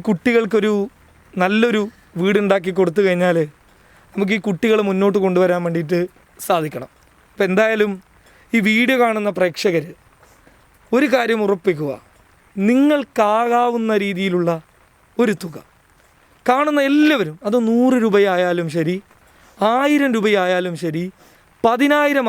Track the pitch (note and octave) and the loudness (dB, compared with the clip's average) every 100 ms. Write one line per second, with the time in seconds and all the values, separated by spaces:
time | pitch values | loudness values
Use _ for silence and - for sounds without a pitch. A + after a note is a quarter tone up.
0 | F3 G3 B3 A#3 A3 G#3+ G#3 G#3 G3 _ | -2 -2 2 0 2 0 0 0 -4 _
1 | _ _ _ G3 F3+ G#3+ A#3+ A3 G#3 - | _ _ _ -4 0 2 2 0 -4 -8
2 | _ E3+ F#3 G#3 G3+ G3 F3 F#3 F3+ D#3+ | _ -4 0 2 2 0 0 0 0 2
3 | G3 F3+ F3+ E3+ D3+ - _ _ _ _ | 0 2 2 2 -2 -6 _ _ _ _
4 | _ - G3 G#3+ D4+ E3 A#3 A3 G3+ F#3+ | _ -6 -2 -2 -2 -2 0 2 0 0
5 | G3+ G3 F#3+ F3+ F#3 F3 F3 E3+ D#3 F3 | 2 2 0 2 2 0 -2 -4 -2 -2
6 | F3+ _ _ - - F3+ D3+ C3+ B2+ _ | -4 _ _ -14 -2 -2 -2 -8 -14 _
7 | _ _ _ - F#3+ F#3 A3 A3 G#3 F#3+ | _ _ _ -4 0 2 2 2 -2 -4
8 | - _ _ _ _ A#3 G#3 A3 B3 C4 | -12 _ _ _ _ 0 2 2 2 2
9 | A#3+ A3 G#3 F3+ F3+ D#3+ G#3 E3+ E3+ - | 2 0 -4 0 -2 0 -2 -2 -4 -16
10 | _ _ _ _ _ _ _ _ - A#3+ | _ _ _ _ _ _ _ _ -4 0
11 | C#4 B3+ A#3 A3+ G#3 G3 - D#3 D3 B2 | 2 0 0 -2 -2 -2 -2 -4 -4 -10
12 | - _ _ _ _ - G3+ B3+ C#4+ D4 | -14 _ _ _ _ -4 0 2 2 2
13 | A#3+ - G#3 G#3+ A#3+ A#3+ A#3+ A#3+ A3+ G#3+ | -2 -2 0 0 0 0 0 -2 -2 -2
14 | G3+ F3+ F#3+ F3+ E3+ E3 - _ _ _ | -2 -4 -2 -2 -2 -4 -8 _ _ _
15 | _ - A#3+ F#3 F3 B2 - _ _ _ | _ -2 -2 -2 -8 -16 -20 _ _ _
16 | _ _ _ _ - B3+ D4+ D4 C#4 D4 | _ _ _ _ -2 0 2 0 2 2
17 | D4+ C#4+ E3 D#3+ B3+ B3 A3+ A#3 B3+ B3+ | 2 2 -2 -6 -2 0 0 2 2 2
18 | A3 G3+ G3 F3+ F3+ F3 E3 E3 D#3+ F#3 | 2 2 2 2 0 -2 -4 -4 -2 -4
19 | - _ _ _ _ - G#3 B3 C#4+ D4 | -8 _ _ _ _ -4 -2 0 2 2
20 | C#4 A3+ G#3 G3+ F3+ F3+ F3+ E3+ E3+ D#3 | 2 0 0 0 0 -2 -4 -6 -6 -6
21 | F#3 - - _ _ _ A3+ A#3 C#4+ D4 | -8 -12 -20 _ _ _ -2 2 2 2
22 | D4 C#4 | 2 0